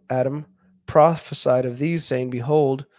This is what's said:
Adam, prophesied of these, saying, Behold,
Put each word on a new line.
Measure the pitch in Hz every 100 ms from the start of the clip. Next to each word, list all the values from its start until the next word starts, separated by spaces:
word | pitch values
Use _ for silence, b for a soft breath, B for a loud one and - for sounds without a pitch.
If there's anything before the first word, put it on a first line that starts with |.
| -
Adam, | 127 131 147 151 b b b -
prophesied | 160 156 165 - - 139 127 127
of | 120
these, | 156 170 -
saying, | 127 127
Behold, | 120 120 151 139 135 139